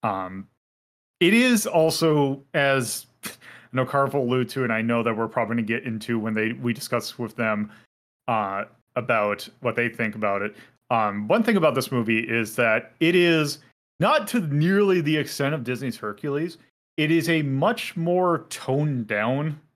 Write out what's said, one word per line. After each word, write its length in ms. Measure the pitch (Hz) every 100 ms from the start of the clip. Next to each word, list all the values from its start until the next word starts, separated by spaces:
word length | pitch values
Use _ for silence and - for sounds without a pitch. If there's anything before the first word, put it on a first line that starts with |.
Um, 440 | 113 95 92 95 98 _ _ _ _ _ _ _
it 120 | 170
is 340 | 226 254 233 -
also, 760 | 170 160 156 160 151 139 139 -
as 540 | 160 139 135 120 - - _
I 40 | - - - - -
know 140 | 127 127
Carvel 360 | 139 135 143
alluded 280 | 123 127 127
to, 140 | 135
and 80 | 123
I 100 | 110
know 200 | 113 117
that 140 | 117 110
we're 120 | 113
probably 280 | - 107 117
gonna 100 | 110
get 180 | 117
into 340 | 127 110 107 117
when 160 | 110
they, 180 | 110 110
we 220 | 123 123
discuss 440 | 120 - 123 - -
with 180 | 117 -
them, 340 | 113 107 104 - _ _ _ _ -
uh, 360 | 113 101 98 - _ _ -
about 520 | 120 113 104 104 - _
what 160 | 120 113
they 120 | 120
think 260 | - 113
about 280 | 107 107 98
it. 120 | 104 - - _ _
Um, 360 | 120 107 101 107
one 140 | 208
thing 140 | 226 208
about 180 | 156
this 160 | 131 123
movie 300 | 127 113 110
is 360 | 113 117 107 -
that 360 | 117 110 - _
it 140 | 160
is 440 | 180 175 165 147 - _ _ _ _
not 300 | 185 302 208
to 120 | 240
nearly 600 | 165 143 160 196 202 185
the 160 | 151 156
extent 380 | 147 - 139
of 100 | 151
Disney's 320 | 120 123 131 117
Hercules. 600 | 107 104 147 143 170 - _ _ _ -
It 140 | 151
is 180 | 165 156
a 140 | 165
much 540 | 143 135 180 233 - -
more 500 | 165 180 180 165 165
toned 560 | - - 135 151 131 107
down 540 | 104 110 131 151 147 _